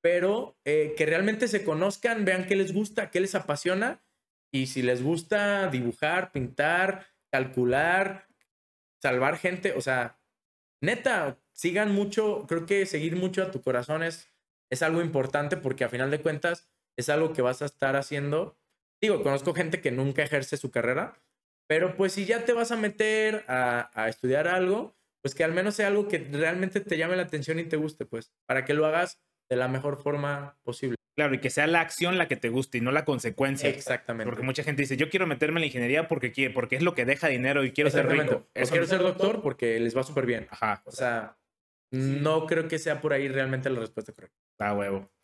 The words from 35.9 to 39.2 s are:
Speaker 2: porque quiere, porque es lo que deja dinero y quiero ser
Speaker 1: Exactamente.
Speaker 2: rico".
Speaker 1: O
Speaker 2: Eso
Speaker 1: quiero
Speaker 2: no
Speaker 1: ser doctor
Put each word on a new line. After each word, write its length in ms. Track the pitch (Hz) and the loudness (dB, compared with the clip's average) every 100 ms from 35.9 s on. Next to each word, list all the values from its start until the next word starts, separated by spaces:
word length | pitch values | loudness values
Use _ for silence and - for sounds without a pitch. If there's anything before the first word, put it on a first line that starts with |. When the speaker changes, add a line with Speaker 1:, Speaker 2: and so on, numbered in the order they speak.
| 147 160 | 2 0
Speaker 2:
porque 220 | 156 123 | -2 -2
quiere, 200 | 123 135 | 0 0
porque 240 | 123 120 127 | 0 -2 2
es 60 | |
lo 120 | 175 | 2
que 100 | 170 | 2
deja 240 | 123 143 160 | 0 2 2
dinero 360 | 127 127 143 | 2 2 2
y 80 | 135 | 2
quiero 160 | 135 147 | 2 2
ser 100 | - - | 4 4
Speaker 1:
Exactamente. 280 | 143 147 | 2 2
Speaker 2:
rico". 120 | - - | 0 -2
Speaker 1:
O 20 | - | -2
Speaker 2:
Eso 100 | - | 2
Speaker 1:
quiero 120 | 170 170 | 2 2
Speaker 2:
no 40 | |
Speaker 1:
ser 100 | 185 | 2
doctor 420 | 185 - | 2 2